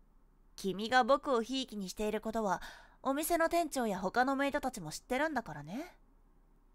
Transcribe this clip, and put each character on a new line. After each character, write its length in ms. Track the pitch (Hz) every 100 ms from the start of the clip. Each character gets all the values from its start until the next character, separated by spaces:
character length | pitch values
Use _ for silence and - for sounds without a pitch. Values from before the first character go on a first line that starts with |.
| - _ - _ - -
君 320 | 196 185 220
が 160 | 254
僕 300 | 233 277 294
を 80 | 240
ひ 180 | 220 269
い 40 | 254
き 100 | 208
に 140 | 180
し 20 |
て 160 | - 214
い 40 |
る 100 | 214
こ 100 | 220
と 100 | 220
は、 200 | 208 175 - - - -
お 100 | 247
店 240 | 277 320 339
の 140 | 330
店 180 | 339 330
長 180 | 269 226
や 120 | 185
他 260 | 185 240
の 120 | 262 269
メ 120 | 277
イ 20 |
ド 100 | 285
た 100 | -
ち 100 | -
も 100 | 156
知 100 | -
っ 20 |
て 160 | - 151
る 100 | 320
ん 60 |
だ 80 | 285
か 100 | -
ら 80 | 147
ね。 320 | 147 220 349 - - - _ _ _ _ _